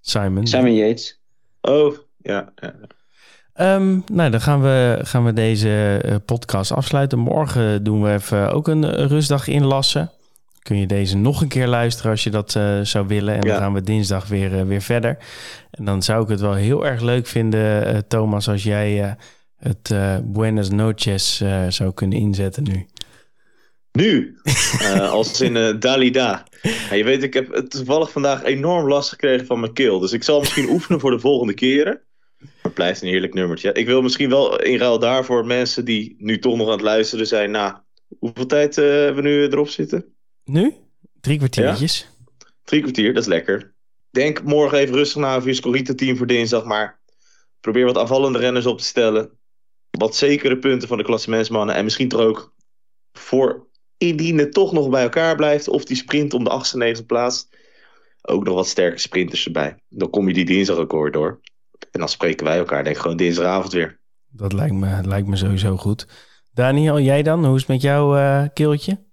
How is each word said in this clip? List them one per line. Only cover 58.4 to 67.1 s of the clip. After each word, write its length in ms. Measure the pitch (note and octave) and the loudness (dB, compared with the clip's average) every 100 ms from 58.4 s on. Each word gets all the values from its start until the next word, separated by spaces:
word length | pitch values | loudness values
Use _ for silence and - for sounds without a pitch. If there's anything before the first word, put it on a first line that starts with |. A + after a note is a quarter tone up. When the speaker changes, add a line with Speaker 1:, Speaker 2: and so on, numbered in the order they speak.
Speaker 3:
nog 100 | F#2 | 0
wat 120 | F#2 F#2 | -2 -2
sterke 300 | - F2+ E2+ | 0 0 0
sprinters 480 | - F#2 F2 - - | -4 -2 -2 -4 -4
erbij. 300 | E2 C#2+ - _ | -4 -4 -8 _
Dan 220 | - F#2 | -8 -4
kom 180 | - G2 | 0 0
je 60 | |
die 100 | F2+ | 0
dinsdag 320 | F2 F#3 F#2+ E2+ | 2 2 2 0
ook 160 | D#2+ | -2
weer 180 | D#2 D2+ | -2 -2
door. 280 | D2+ D#2 - - _ _ _ - | -2 -4 -6 -20 _ _ _ -12
En 100 | - | -8
dan 80 | D#2+ | -6
spreken 380 | - F2 D#2+ D#2 | -2 -2 -2 -2
wij 120 | E2+ | 0
elkaar 260 | D#2 C#2+ | -2 -4
denk 120 | C#2+ C#2+ | -4 -4
ik 60 | |
gewoon 140 | E2+ E2 | -4 -2
dinsdagavond 560 | F2 E2+ F2 F#2+ F#2 | 0 0 0 -2 -2
weer. 280 | F#2 D#2+ - _ _ _ | -4 -4 -8 _ _ _
Speaker 1:
Dat 240 | A2+ G2 | -10 -6
lijkt 220 | G2 D3+ | -2 -2
me, 260 | G2 F#2+ F#2+ | -2 -2 -2
lijkt 220 | F#2+ G2 G2 | -2 -2 -2
me 80 | F#2+ | -2
sowieso 400 | F#2+ F#2+ F#2+ F#2+ | 0 0 0 -2
goed. 300 | G2+ G#2+ - - - - _ | -2 -4 -8 -20 -20 -20 _
Daniel, 480 | A#2+ B2 C#3+ D#3 D3 | 0 2 2 2 2
jij 220 | C3+ | 4